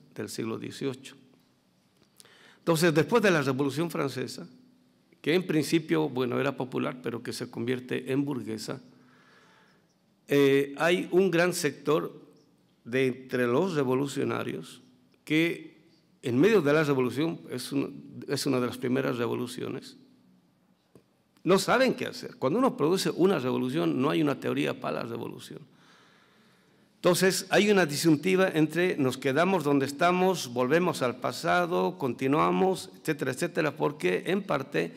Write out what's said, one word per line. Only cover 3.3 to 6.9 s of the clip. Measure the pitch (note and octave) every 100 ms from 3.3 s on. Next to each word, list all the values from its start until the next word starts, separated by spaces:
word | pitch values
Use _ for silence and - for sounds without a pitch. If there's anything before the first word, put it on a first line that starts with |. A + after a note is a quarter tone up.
la | E3
Revolución | C3+ C3 C#3+ B2+ E3+
Francesa, | D#3+ C#3+ B2+ B2 - F3 - _ _ _ _ _ _
que | -
en | F3 F3+
principio, | D#3 C#3+ E3 D#3+ D#3+ D3+
bueno, | B2+ B2+ B2
era | C3+
popular, | C3 B2+ B2+ C3+